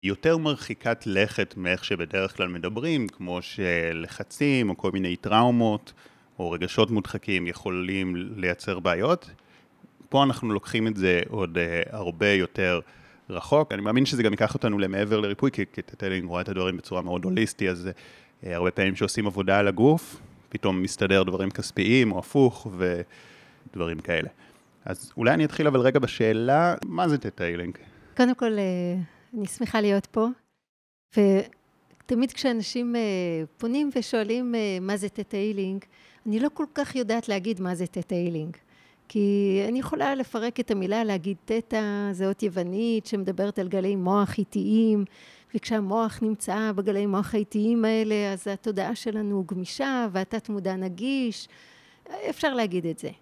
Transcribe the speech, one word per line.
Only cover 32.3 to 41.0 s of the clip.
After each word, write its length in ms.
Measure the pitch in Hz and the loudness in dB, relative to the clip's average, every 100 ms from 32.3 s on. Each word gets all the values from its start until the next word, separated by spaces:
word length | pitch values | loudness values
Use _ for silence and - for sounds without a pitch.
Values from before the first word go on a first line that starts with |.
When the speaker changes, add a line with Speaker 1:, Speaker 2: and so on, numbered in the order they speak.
Speaker 2:
כשאנשים, 640 | - 269 233 208 247 240 233 | 0 -2 0 -2 -4 -2 0
אה, 40 | 220 190 180 165 160 _ | 0 0 0 -2 -4 _
פונים 320 | 233 262 294 262 | -2 0 0 0
ושואלים, 580 | 226 233 208 226 247 | -2 -2 0 -2 -2
אה, 240 | 233 214 185 | 0 0 -2
מה 160 | 185 202 | -2 -2
זה 120 | 196 | -4
טטיילינג, 760 | - 202 202 208 202 190 190 - _ - _ - | -6 -6 -2 -2 -2 -2 -4 -8 _ -20 _ -2
אני 140 | 214 | 0
לא 80 | 285 | 0
כל 100 | - 302 | -2 -6
כך 220 | - 277 262 | -4 -4 -2
יודעת 320 | 226 226 226 | -2 -2 0
להגיד 320 | 202 185 196 | -4 -2 -4
מה 140 | 185 | -4
זה 120 | 175 175 | -4 -4
טטיילינג. 720 | - 175 180 175 165 156 - _ _ _ _ _ | -6 -4 -2 -2 -4 -6 -12 _ _ _ _ _
כי 520 | 214 202 202 202 190 202 | 0 2 4 2 2 0
אני 100 | 247 | -2
יכולה 360 | 262 311 285 | -2 -2 0
לפרק 460 | 269 262 233 226 240 | 0 -4 -4 -4 -4
את 100 | 240 | -4
המילה, 340 | 202 185 214 | -2 0 0